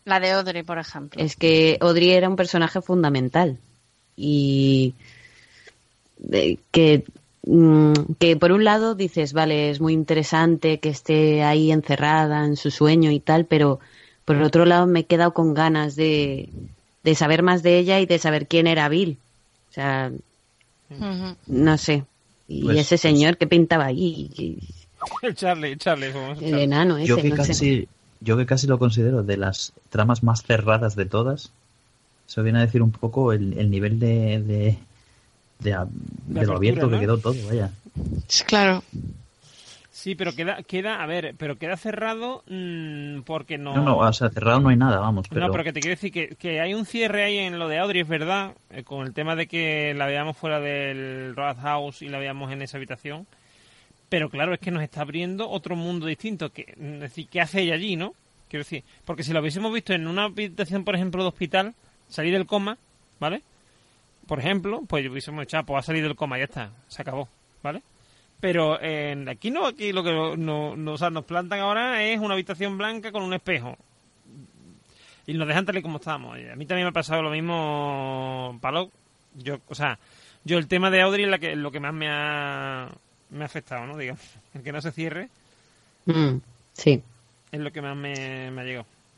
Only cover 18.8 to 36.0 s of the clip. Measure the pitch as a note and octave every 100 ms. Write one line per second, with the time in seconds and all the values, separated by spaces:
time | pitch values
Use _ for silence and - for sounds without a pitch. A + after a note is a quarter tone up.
18.8 | D3 D#3+ F3+ C#3 _ _ _ _ _ -
19.8 | C#3 C3+ C3 C3 - _ _ _ _ _
20.8 | - C#3+ G3+ F#3 F#3 F3+ - C3 D#3 D#3
21.8 | - D3 C3+ _ _ _ - D3+ C#3+ D3+
22.8 | C#3+ E3+ D#3+ D3 D3+ F3 D#3 E3+ E3 E3
23.8 | C#3 C3 F3+ D#3+ C#2+ - E2 - F2 -
24.8 | _ - - - B3 - F#3 E3+ D3+ C#3+
25.8 | F#3 D3+ C3+ C3+ C3 D3 D#3 D3 C#3+ C#3+
26.8 | F3+ D3+ D#3+ B2 D3 D3 D3 - C#3 B2+
27.8 | - _ _ - A2 A2+ B2+ C3+ C#3 B2+
28.8 | B2 A2 A#2 B2+ G2+ G2 F#2+ F#2 - -
29.8 | _ G#2+ A2 A#2 A#2 A2+ - A2+ G#2+ A2
30.8 | A2+ G2+ F#2 G#2 B2 D3 - _ _ _
31.8 | _ _ _ _ - - A2 A#2 A#2 A#2+
32.8 | A2 A2 A2+ C3 B2+ G#2+ G2 - G#2 G2
33.8 | G#2 A2+ A#2 A2+ A2 G#2+ G#2+ G#2 G#2+ G#2
34.8 | - _ _ _ _ _ _ - G2+ F#2+
35.8 | F#2 -